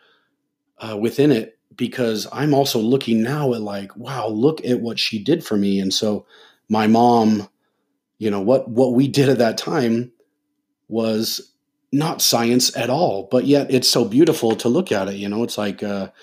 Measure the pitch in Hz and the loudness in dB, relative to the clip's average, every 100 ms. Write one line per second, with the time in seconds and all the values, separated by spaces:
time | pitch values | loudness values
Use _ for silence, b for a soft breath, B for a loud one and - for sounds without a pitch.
0 | _ _ _ _ _ _ _ - 110 104 | _ _ _ _ _ _ _ -16 -10 -4
1 | 113 127 151 117 110 _ _ - 120 - | -2 2 4 4 0 _ _ -8 -6 -2
2 | 117 107 104 123 151 139 135 117 110 131 | -2 -2 -6 -4 2 2 2 0 0 0
3 | 113 113 113 147 139 117 104 101 98 104 | 2 0 0 -2 -2 -4 -6 -10 -12 -16
4 | 123 135 107 107 110 117 - 123 117 104 | -12 -8 -6 0 0 0 -2 -2 -2 -6
5 | - 110 98 165 - 104 101 98 95 - | -6 -4 -2 -2 0 -2 0 0 -2 -2
6 | 110 101 b b b b b 107 107 113 | -2 -4 b b b b b 0 4 4
7 | 120 117 110 107 101 _ _ _ _ _ | 6 6 4 2 -2 _ _ _ _ _
8 | _ - 107 101 98 135 127 117 131 123 | _ -6 -4 -2 2 0 0 0 2 2
9 | 139 139 135 123 113 104 - 160 120 117 | 2 2 2 4 2 0 -4 -2 0 0
10 | 123 _ _ _ _ _ _ _ - 110 | -4 _ _ _ _ _ _ _ -8 -4
11 | 113 110 110 - - _ _ _ - 139 | -2 -2 -4 -8 -12 _ _ _ -6 -2
12 | 151 127 - 120 117 123 123 - 117 139 | -2 -2 0 2 2 2 0 -2 -2 0
13 | 170 98 - 127 131 143 131 131 - 139 | 0 -2 -2 0 4 2 4 0 2 0
14 | 113 120 180 - 117 110 120 143 185 104 | 2 4 4 4 0 0 0 0 0 -2
15 | 95 101 101 104 117 - 104 98 104 98 | -2 -6 -6 -4 -4 -4 -6 -6 -6 -6
16 | 95 b | -8 b